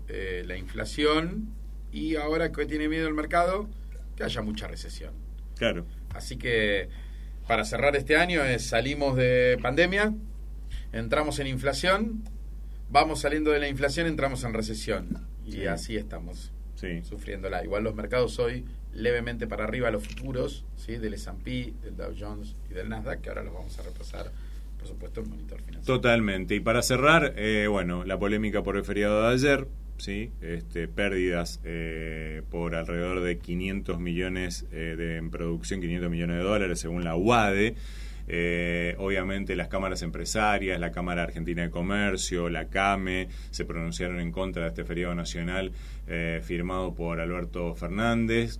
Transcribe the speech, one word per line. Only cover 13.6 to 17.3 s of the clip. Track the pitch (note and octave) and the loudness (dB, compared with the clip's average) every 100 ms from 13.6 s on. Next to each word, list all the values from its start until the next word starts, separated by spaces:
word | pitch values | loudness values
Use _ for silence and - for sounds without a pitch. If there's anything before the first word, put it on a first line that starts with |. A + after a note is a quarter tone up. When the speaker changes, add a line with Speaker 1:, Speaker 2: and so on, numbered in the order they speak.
| C#3+ | 4
Speaker 1:
inflación, | C3+ C#3 C3+ E3 | 2 2 2 2
entramos | D3 C3+ B2 | 2 0 0
en | B2 | -2
recesión. | G#2+ A2 A2 - F#2+ F2 - - - G#2+ | 0 -2 -2 -2 -2 -2 -6 -6 -8 -8
Y | |
Speaker 2:
Sí. | G2 G2 | -4 -2
Speaker 1:
así | G2 - G#2+ | -2 -2 -4
estamos | - E2+ F2 F2+ - - - - | -4 -8 -8 -8 -10 -10 -10 -8
Speaker 2:
Sí. | F#2 E2+ | -4 -4
Speaker 1:
sufriéndola. | F2 G#2 G2+ | -6 -8 -8